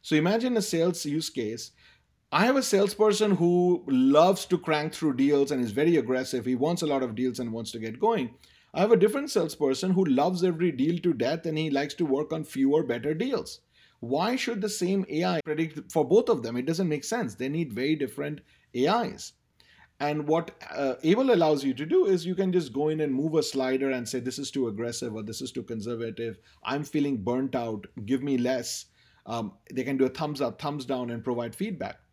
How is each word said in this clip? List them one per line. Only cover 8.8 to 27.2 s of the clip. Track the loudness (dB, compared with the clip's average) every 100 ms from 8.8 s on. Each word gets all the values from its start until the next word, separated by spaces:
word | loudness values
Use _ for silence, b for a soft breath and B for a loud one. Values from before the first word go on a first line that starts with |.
have | 4
a | 6
different | 6 2 -2
salesperson | 0 0 0 0 2 2
who | 2 4
loves | 4 2 2
every | 0 2 0
deal | 2 0 2
to | 0
death | 2 0 0 -2
and | -2
he | 0
likes | -2 -2 -2
to | 0
work | 0 -2
on | -6
fewer, | -6 0 2 4
better | 0 -2 -2
deals. | -2 -2 -2 -6 -14 b b b b
Why | -4 -2 0 0
should | -2 -2
the | -4
same | -2 0 0 0
A | -2
I | 0 -2
predict | -2 -4 -4 -6 -2
for | 0
both | 4 4 4
of | 0
them? | 0 -4
It | -2
doesn't | 0 0
make | -2
sense. | -4 -4 -4 -4
They | -4
need | -2 -4
very | -2 0 0
different | -2 -4 -8 -8 b b b 0
A | 2
Is. | 2 -2 -8 -16 _ _ _ b b b _
And | -2 -2 2
what, | 0 0 -14 -12 -4
uh, | -2 0
Able | 2 4 4
allows | 4 4 4
you | 0 -2
to | 2
do | 2 4
is | 2 0
you | -2
can | 0
just | 0 -2
go | -2 0
in | 0
and | 0
move | 0 2 0
a |
slider | 0 -2 0 0 0
and | -2 -4
say, | -6
"This | -6 -6
is | -6
too | -2 -2
aggressive," | -2 -6 -6 -8 -8
or, |
"This | -10 -10
is | -8
too | -10
conservative. | -8 -8 -6 -6 -6 -6 -8 -8 b b
I'm | -6 -6
feeling | -2 -2 0 -2